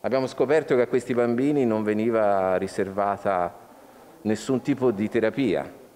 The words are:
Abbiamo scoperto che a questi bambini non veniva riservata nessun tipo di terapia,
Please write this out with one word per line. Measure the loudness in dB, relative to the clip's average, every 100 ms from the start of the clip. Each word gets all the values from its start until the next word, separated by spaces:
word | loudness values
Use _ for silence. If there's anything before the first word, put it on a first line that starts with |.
Abbiamo | -2 -2 -2
scoperto | -2 2 2 2 2
che |
a | 4
questi | 0 0
bambini | 0 2 2 0 2
non | 2 2
veniva | 0 0 2 2 2 2 2 0
riservata | -2 -4 -4 -2 -2 -2 -2 0 -2 -6 -20 -20 -20 -20 -20 -8
nessun | -4 -4 -2 -2
tipo | -2 0 0
di | 0 -2
terapia, | 0 0 0 -2 -2 -4 -14 -20